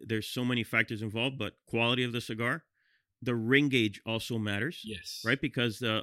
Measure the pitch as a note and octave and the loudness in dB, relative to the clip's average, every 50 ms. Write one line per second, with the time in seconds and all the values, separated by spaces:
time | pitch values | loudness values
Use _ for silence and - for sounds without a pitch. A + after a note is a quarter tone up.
0 | - - A2+ A2 G#2 - - C3 B2 B2 B2+ A#2+ A2 - - A2+ A2+ - A#2+ G#2 | -6 -4 -4 -4 -4 -4 -4 -2 -2 0 0 0 0 2 2 2 2 2 0 -4
1 | A2 A2 G2+ A2+ A#2+ C3+ C3+ - G#2+ G2+ - _ _ - - A2+ A#2 A#2 B2 B2+ | -4 -4 -2 -2 -2 -2 -2 -4 -6 -8 -8 _ _ -4 -2 0 2 2 2 2
2 | B2+ B2 A2+ A#2+ - - A#2 G#2+ A#2+ A#2+ C#3 E3 - _ _ _ _ _ _ _ | 0 -2 -4 -6 -6 -6 -6 -4 -2 -2 -2 -4 -8 _ _ _ _ _ _ _
3 | _ _ _ _ - C3 B2 A#2 A2 A#2 C3 C#3 D3 C#3+ C3 B2+ A2 G#2+ G2 - | _ _ _ _ -2 -2 0 0 4 6 6 6 6 6 4 4 4 2 0 -2
4 | - A2+ A2 A2+ - - B2 A2+ G#2+ G#2 G2+ G2+ A2+ D#3 F3 - - A3 - E2+ | -6 -4 -4 -4 -4 -4 -4 -2 -2 0 0 -2 -2 -4 -4 -8 -10 -10 -10 -10
5 | - - - - - A2+ C3 C#3 - C3+ - - A#2+ A#2+ G#2 - A#2+ A2+ A2 A2 | -10 -12 -12 -6 0 0 0 2 0 -2 0 0 0 0 0 -2 -2 -2 0 -2